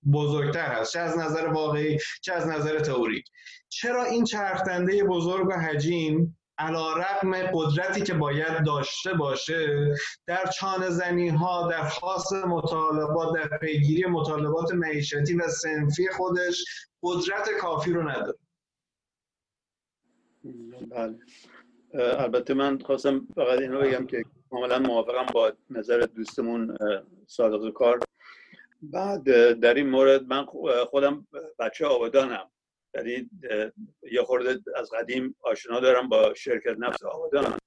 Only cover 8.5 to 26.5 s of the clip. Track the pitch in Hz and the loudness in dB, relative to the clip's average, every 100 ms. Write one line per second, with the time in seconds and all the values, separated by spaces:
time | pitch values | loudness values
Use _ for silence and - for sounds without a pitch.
8.5 | 160 156 147 135 - 190 180 143 131 - | 0 0 0 -2 -6 -4 -2 0 -2 -2
9.5 | 165 156 143 147 147 - - - 175 190 | -2 0 0 0 0 -4 -10 -6 -4 -2
10.5 | 190 190 185 185 170 180 175 175 156 180 | -4 -4 -2 -2 -2 0 0 2 2 0
11.5 | 180 170 165 147 - 180 190 190 190 185 | 0 -2 -2 -4 -4 -4 -4 -2 -2 0
12.5 | 170 156 165 156 151 151 160 160 160 151 | 0 0 0 0 0 0 0 0 -2 -2
13.5 | 156 160 147 143 156 180 170 151 151 151 | -4 -2 2 2 4 2 0 0 -2 0
14.5 | 160 165 180 160 151 143 147 147 175 165 | 0 0 0 0 -2 -2 0 0 2 0
15.5 | 165 160 156 147 147 185 185 185 180 180 | -2 -4 0 0 2 0 0 -2 0 0
16.5 | 175 175 - - _ 175 175 165 202 208 | -2 -6 -10 -16 _ -4 -2 -2 -2 -2
17.5 | 208 180 156 156 170 160 127 - - _ | -2 -2 -2 0 0 0 -4 -6 -8 _
18.5 | _ _ _ _ _ _ _ _ _ _ | _ _ _ _ _ _ _ _ _ _
19.5 | _ _ _ _ _ _ _ _ _ - | _ _ _ _ _ _ _ _ _ -20
20.5 | 127 117 123 120 120 113 113 - - - | -18 -18 -16 -12 -8 -8 -8 -20 -20 -20
21.5 | - _ _ _ 143 123 131 127 123 123 | -20 _ _ _ -2 0 2 0 0 0
22.5 | 135 139 135 - 135 139 135 131 - 127 | 0 0 -2 -2 0 2 0 -2 -2 2
23.5 | 127 135 131 139 127 131 123 113 _ _ | 2 0 0 2 0 -2 -6 -8 _ _
24.5 | 123 123 123 131 117 110 123 127 117 110 | -6 0 2 2 2 0 -2 0 4 2
25.5 | - _ 120 107 120 120 113 110 - 117 | 2 _ -10 0 2 2 -2 -10 -4 -2